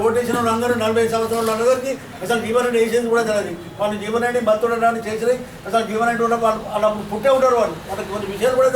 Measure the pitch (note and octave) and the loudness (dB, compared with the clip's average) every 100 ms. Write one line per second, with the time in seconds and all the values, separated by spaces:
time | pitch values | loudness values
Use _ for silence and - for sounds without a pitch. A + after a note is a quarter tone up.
0 | A3 A#3 A#3 A#3+ A#3 A3+ A#3+ A#3 A3 A3+ | 2 2 0 0 0 0 0 0 2 2
1 | A3+ A3+ A3+ A3+ A3 A3 A#3 C4 C4 B3+ | 2 0 0 0 0 2 2 2 0 -6
2 | - - F#3 A#3 G3+ A#3+ B3 A#3 A3+ A#3 | -10 -12 -2 -2 0 0 2 2 2 2
3 | A#3 A#3 A3 G#3 F#3 E3+ - - G#3 G#3 | 2 0 2 0 -2 -8 -12 -4 -4 -2
4 | G#3 A#3 A#3+ B3 A3 G#3+ A#3 A#3 A3+ A3+ | -4 -2 0 0 2 2 2 2 0 0
5 | G#3+ A3 A3+ B3+ - - - A3+ G3+ A3 | -4 -2 0 0 -4 -12 -2 -2 0 0
6 | A#3 A#3 A3+ A#3 A3+ G#3+ - G#3+ G#3+ G#3+ | 0 0 0 2 0 0 -4 0 0 0
7 | - G#3 C4+ C4 B3+ A#3 G3 D#3+ - G3 | -6 -2 2 4 4 4 0 -2 -8 -8
8 | F#3+ G#3 G3 G3 A#3+ B3+ C4 | -6 -6 -6 -2 0 4 4